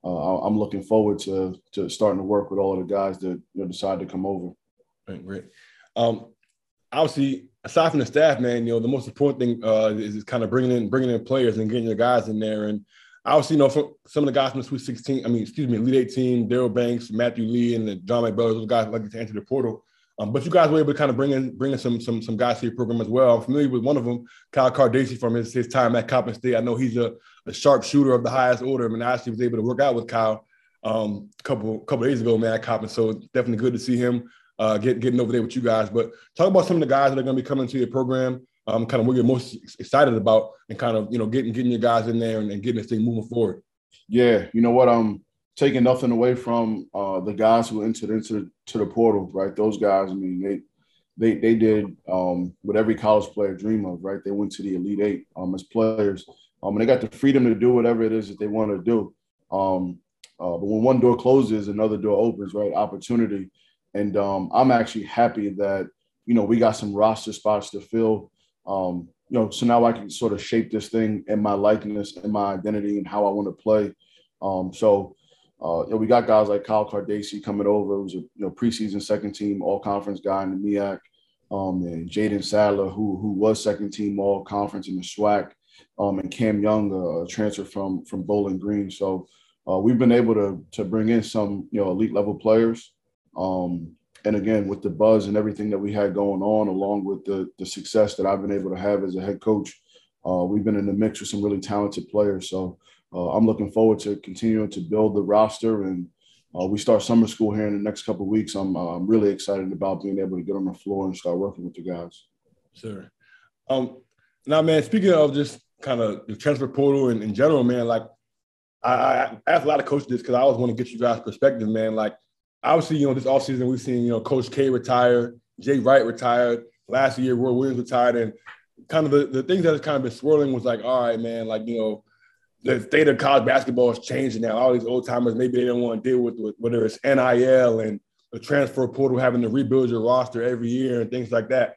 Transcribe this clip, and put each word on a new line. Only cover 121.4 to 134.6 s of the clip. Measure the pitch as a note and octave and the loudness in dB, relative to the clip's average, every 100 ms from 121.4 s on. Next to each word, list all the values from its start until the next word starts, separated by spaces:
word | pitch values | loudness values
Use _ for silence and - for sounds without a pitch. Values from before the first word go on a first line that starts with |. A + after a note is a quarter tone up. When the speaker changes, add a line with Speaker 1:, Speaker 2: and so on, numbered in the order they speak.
| C#3 A#2+ A2 | 2 2 -2
Speaker 2:
man. | A2 A2 A2 | 0 0 -2
Like, | G#2+ - _ _ _ _ | -4 -6 _ _ _ _
obviously, | B2 E3 - D3+ | 2 2 2 0
you | C#3+ | 2
know, | |
this | C3 B2 | 0 2
offseason | C3+ C3+ C3 B2+ | 0 0 -2 -2
we've | B2+ | -2
seen, | C3 B2 | -2 -2
you | A#2+ | 0
know, | A2+ | -2
Coach | A2+ C3+ A#2 | 0 -2 -2
K | - C3+ | 0 0
retire, | B2+ B2 B2 B2 A#2+ A#2+ A#2+ _ - | 0 2 4 6 4 0 -8 _ -10
Jay | - C#3 | -2 0
Wright | A#2 C3+ A#2 | 6 4 4
retired, | A#2 B2 A#2+ A#2+ A#2+ - _ _ | -2 0 2 2 0 -6 _ _
last | B2 C3+ B2 | 0 2 0
year | C3 A#2+ | -2 0
Roy | B2+ | 0
Williams | B2 C3+ B2 | 0 0 -2
retired, | A#2+ B2+ B2 A#2+ | -2 2 2 2
and | A2+ - - - _ _ _ | -2 -6 -20 -20 _ _ _
kind | D#3+ D3+ | 0 4
of | |
the, | C#3+ C#3+ | 2 2
the | C3 | -2
things | C3 F#3 | -2 0
that | E3 | 2
have | D3+ | 0
kind | D3+ C#3+ | 0 -2
of | |
been | B2+ | -4
swirling | A2+ C#3 D3+ C#3+ | -4 2 2 2
was | B2+ | -2
like, | A#2+ A#2 | -2 -4
all | A2+ B2+ A#2+ | -2 0 0
right, | A2+ | -2
man, | A#2 A#2 A2 | -4 -6 -4
like, | A2 A2 | -6 -4
you | A#2 | -4
know, | A2 G#2+ _ _ _ _ _ _ | -4 -6 _ _ _ _ _ _
the | B2+ B2 | -2 -2
state | - D3 D3+ | 0 4 4
of | B2 | 4
college | C3+ C#3 | 4 4
basketball | A2+ C3+ C3 B2 B2 | 4 2 2 2 2
is | A2+ | 2
changing | - B2+ C3 A2 | -6 -4 -4 -2
now. | A#2 | -2
All | A2 | 2